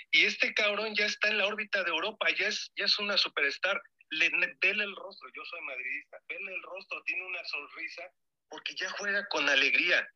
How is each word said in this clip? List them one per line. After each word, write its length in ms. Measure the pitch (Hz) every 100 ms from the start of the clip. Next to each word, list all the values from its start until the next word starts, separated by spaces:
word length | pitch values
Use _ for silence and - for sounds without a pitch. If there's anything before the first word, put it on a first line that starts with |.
| -
y 140 | 156 196
este 280 | - 247
cabrón 400 | - 208 202 220 214
ya 100 | 208
está 240 | - 208
en 80 | 214
la 100 | 196
órbita 360 | 214 214 202
de 60 | 175
Europa, 360 | 151 190 214 165 165
ya 100 | 196
es, 240 | 214 - -
ya 100 | 196
es 140 | -
una 180 | 208 185
superstar. 640 | - - 143 - 185 196 - _ _
Le, 160 | 156 165
le, 280 | 170 175 -
vele 240 | 185 202
el 120 | 208 185
rostro, 340 | 180 196 - -
yo 100 | -
soy 160 | 170
madridista, 560 | 147 127 127 139 - - -
vele 260 | 165 196
el 100 | 180
rostro, 380 | 160 185 202 165 -
tiene 200 | - 185
una 180 | 175 -
sonrisa, 580 | 156 147 - - - 180 - _ _ _
porque 240 | 156 - -
ya 140 | 185
juega 360 | 190 202 196 196
con 180 | 160 143
alegría, 580 | 139 139 139 165 160 -